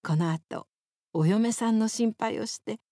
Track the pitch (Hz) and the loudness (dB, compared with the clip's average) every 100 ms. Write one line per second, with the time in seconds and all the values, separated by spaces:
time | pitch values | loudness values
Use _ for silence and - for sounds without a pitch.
0 | - 156 170 160 _ - - _ _ _ | 0 0 0 -2 _ -12 -12 _ _ _
1 | _ 160 156 208 233 226 226 220 220 - | _ 0 2 4 2 0 0 2 2 0
2 | 226 214 226 - 226 - - 220 _ | -2 0 -4 -4 -8 -8 -10 -10 _